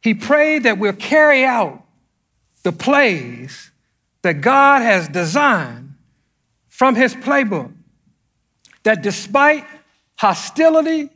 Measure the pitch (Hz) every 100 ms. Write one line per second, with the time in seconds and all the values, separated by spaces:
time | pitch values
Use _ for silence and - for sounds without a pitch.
0 | 226 214 - 294 302 311 233 202 202 196
1 | - 311 302 277 262 240 175 135 _ _
2 | _ _ _ _ _ _ 180 170 - 285
3 | 262 170 123 120 131 - - _ _ _
4 | _ _ 180 156 147 277 277 277 233 190
5 | 160 165 170 208 294 202 131 117 131 -
6 | _ _ _ _ _ _ _ - 262 233
7 | 254 - 240 285 240 180 127 - _ _
8 | _ _ _ _ _ _ _ _ 214 214
9 | 202 196 - 269 285 302 - - _ _
10 | _ - 208 180 - - 320 320 311 320
11 | 285